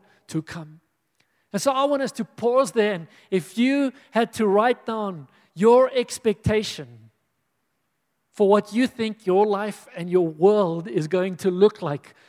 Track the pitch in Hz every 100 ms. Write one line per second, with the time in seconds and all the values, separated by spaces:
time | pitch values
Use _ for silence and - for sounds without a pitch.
0 | _ _ - 156 - 170 156 160 _ _
1 | _ _ _ _ _ 202 277 262 285 277
2 | 262 - 208 - 233 254 226 233 208 180
3 | 160 _ _ 190 147 226 254 277 269 -
4 | _ 220 233 - 214 202 240 240 - 220
5 | 202 165 131 _ _ 160 220 247 254 262
6 | 240 - 226 202 - 214 208 - 123 117
7 | 113 _ _ _ _ _ _ _ _ _
8 | _ _ _ - 196 208 202 220 262 -
9 | 220 208 185 190 214 202 208 - - 175
10 | 175 185 165 156 190 208 180 165 196 196
11 | 156 185 190 175 190 180 208 - 165 143
12 | - _